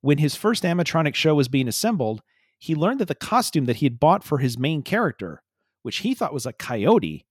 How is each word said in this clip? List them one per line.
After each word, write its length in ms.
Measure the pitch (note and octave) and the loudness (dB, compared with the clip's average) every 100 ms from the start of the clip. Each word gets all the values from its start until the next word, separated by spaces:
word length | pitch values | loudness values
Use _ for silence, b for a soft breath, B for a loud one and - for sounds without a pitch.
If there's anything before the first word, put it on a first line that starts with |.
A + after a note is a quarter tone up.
When 160 | C3+ D3 | 2 2
his 160 | D3+ | 2
first 300 | - G#3 A#3 | 0 -2 0
animatronic 520 | F3+ E3+ F3 E3+ D#3 - | 0 0 0 0 0 2
show 200 | D#3+ D3+ | 2 4
was 140 | B2+ | 2
being 180 | C#3 B2+ | 2 0
assembled, 540 | G#2+ G#3+ G#3 A2+ A2 _ _ _ _ | -2 -2 0 -2 -4 _ _ _ _
he 160 | - | -4
learned 260 | D#3 E3+ C4+ | 0 0 0
that 100 | G3+ | -4
the 60 | - | -4
costume 500 | - A#3 A3+ D#3+ B2+ | 0 0 2 0 0
that 120 | A#2 | 0
he 80 | C#3+ | 0
had 140 | A#2+ | 2
bought 240 | D3+ G3 | 2 2
for 140 | - D3 | 0 -2
his 200 | C3 A#2 | -2 -2
main 240 | C3+ D#3+ | -4 -4
character, 640 | - G#3 G#3 - F#2 D2+ _ _ _ _ | -2 -2 -2 -4 -12 -12 _ _ _ _
which 140 | B2 - | -10 -6
he 160 | A3+ | -4
thought 200 | C4 G3 | -2 -4
was 120 | C#3+ A#2+ | -4 -8
a 80 | |
coyote 720 | - - A#2+ G#2 A#3 F2 D2+ _ | -10 -6 0 4 4 2 -8 _